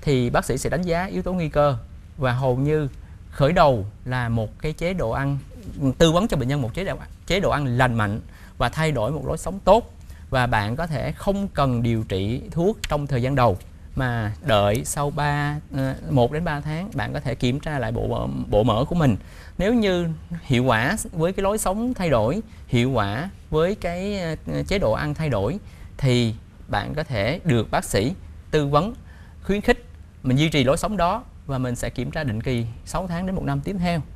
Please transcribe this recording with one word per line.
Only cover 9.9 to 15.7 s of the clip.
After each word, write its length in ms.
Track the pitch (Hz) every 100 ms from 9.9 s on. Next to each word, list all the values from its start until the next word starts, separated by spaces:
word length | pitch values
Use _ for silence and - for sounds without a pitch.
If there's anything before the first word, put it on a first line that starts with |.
| - - - -
và 160 | 131 123
bạn 300 | 117 104 123
có 100 | 170
thể 260 | 147 123
không 360 | 151 - 202 196
cần 340 | - 139 120
điều 220 | 117 113 110
trị 340 | 95 98 127 -
thuốc 280 | - 175 220 -
trong 180 | 151 143
thời 160 | 135
gian 120 | 123
đầu, 240 | 139 120 95 - - - -
mà 360 | 127 117 104 107 156
đợi 380 | 107 101 110
sau 260 | 147 - 147
ba, 460 | 147 147 147 147 147 -